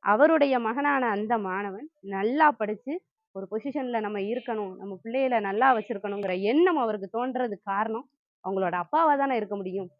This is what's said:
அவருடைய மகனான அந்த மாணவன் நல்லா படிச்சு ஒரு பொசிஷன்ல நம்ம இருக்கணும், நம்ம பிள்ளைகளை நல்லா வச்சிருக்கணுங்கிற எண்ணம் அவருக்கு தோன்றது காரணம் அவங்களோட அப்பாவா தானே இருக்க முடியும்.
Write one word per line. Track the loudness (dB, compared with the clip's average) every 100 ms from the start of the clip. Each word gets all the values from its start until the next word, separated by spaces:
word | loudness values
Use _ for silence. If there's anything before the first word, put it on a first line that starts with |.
அவருடைய | 2 6 6 6 4 2
மகனான | 0 0 2 2 0
அந்த | -2 0 -2
மாணவன் | 0 -4 -4 -8 -14 _ -8
நல்லா | -2 0 4 4
படிச்சு | 4 -4 -4 -6 -8 _ _ _ -12
ஒரு | -8
பொசிஷன்ல | -6 -4 -6 -4 -2
நம்ம | -2 -4
இருக்கணும், | -4 -4 -4 -6 -6 -8
நம்ம | -12 -10
பிள்ளைகளை | -6 -2 0 0
நல்லா | 0 2 4
வச்சிருக்கணுங்கிற | 4 0 -6 -4 -4 -2 0
எண்ணம் | 2 4 4 4
அவருக்கு | 0 -2 -4
தோன்றது | -4 -4 -2 -4 -4
காரணம் | -4 -2 -2 -4 -8 _ _ _
அவங்களோட | -6 -2 0 -2
அப்பாவா | -2 2 4 4
தானே | 2 0
இருக்க | -2 -6
முடியும். | -6 -6 -8 _